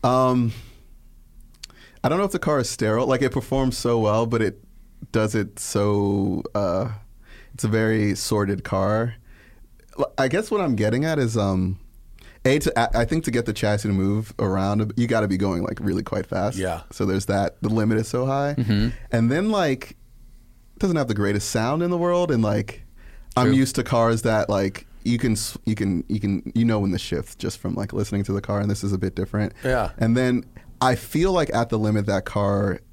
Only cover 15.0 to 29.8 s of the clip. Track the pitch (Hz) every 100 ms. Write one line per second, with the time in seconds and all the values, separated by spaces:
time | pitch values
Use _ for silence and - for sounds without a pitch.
15 | 117 113 104 92 98 87 92 90 101 90
16 | - 101 92 92 101 95 92 82 - -
17 | 98 95 98 98 98 - 104 110 110 110
18 | 110 123 131 139 143 143 110 104 113 -
19 | - 117 117 151 208 214 160 131 - -
20 | - - - - - - - - 196 165
21 | 123 104 101 104 - 117 117 156 175 175
22 | 175 175 175 123 107 104 107 - - -
23 | - - - - 127 135 135 - 120 120
24 | 117 113 117 110 101 101 98 - - -
25 | - 120 123 107 - - - 110 101 87
26 | - 104 101 98 - 113 117 107 98 92
27 | - 85 - - - - - - 101 -
28 | 104 101 98 98 - 101 101 101 101 95
29 | 95 - 95 104 104 - 131 127